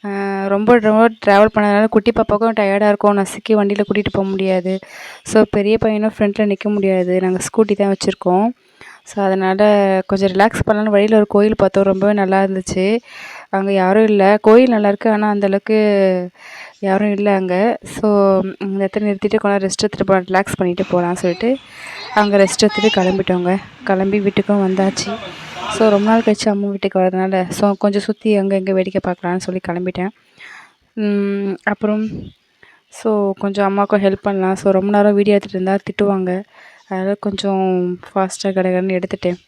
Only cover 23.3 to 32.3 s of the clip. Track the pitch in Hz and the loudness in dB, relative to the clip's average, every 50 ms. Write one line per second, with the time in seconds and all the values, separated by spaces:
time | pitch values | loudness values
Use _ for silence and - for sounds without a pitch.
23.3 | 185 180 175 180 185 196 - - - - - - 196 185 190 196 196 208 196 202 | -2 -2 0 -2 -2 -2 -4 -10 -20 -14 -4 -2 -2 0 0 0 -2 0 0 0
24.3 | 196 - 196 - 202 202 196 185 190 185 190 196 - - - - - - - - | 0 -2 -2 0 0 0 0 0 0 0 0 0 -2 -4 -8 -8 -10 -10 -12 -16
25.3 | - - - - - - - - - - 220 220 208 196 202 214 226 233 226 226 | -16 -16 -18 -16 -14 -12 -10 -8 -2 2 2 4 4 4 2 2 2 2 2 0
26.3 | 208 - - 220 202 202 202 202 196 196 - 196 - 190 185 185 185 185 185 190 | -2 0 0 -2 -2 -2 -4 -4 -6 -4 -6 -2 0 0 0 0 0 -2 -2 -2
27.3 | 196 190 185 180 - - 208 202 196 190 - 208 196 202 202 - 208 _ - 220 | -2 -2 -2 -4 -4 -2 0 0 0 0 -2 -2 -2 -2 -4 -4 -8 _ -2 0
28.3 | 214 202 190 196 196 190 185 190 190 190 185 190 185 190 - 190 180 _ - 175 | 0 0 0 0 -2 -2 -2 0 -2 -2 -2 -2 -4 -4 -4 -4 -6 _ -4 -4
29.3 | 180 185 - - 185 185 _ - 170 175 180 185 180 - 180 196 - _ _ _ | -4 -4 -4 -6 -8 -8 _ -6 -6 -4 -4 -6 -6 -6 -6 -8 -8 _ _ _
30.3 | _ _ - - - - - _ _ _ _ _ _ 226 214 208 202 202 202 202 | _ _ -20 -20 -20 -20 -20 _ _ _ _ _ _ -4 -2 -2 0 -2 -2 -2
31.3 | 202 202 202 196 190 - _ - 208 _ - 208 214 214 220 220 - - - - | -4 -4 -4 -6 -6 -6 _ -6 -6 _ -4 -4 -2 -2 -4 -6 -10 -12 -14 -16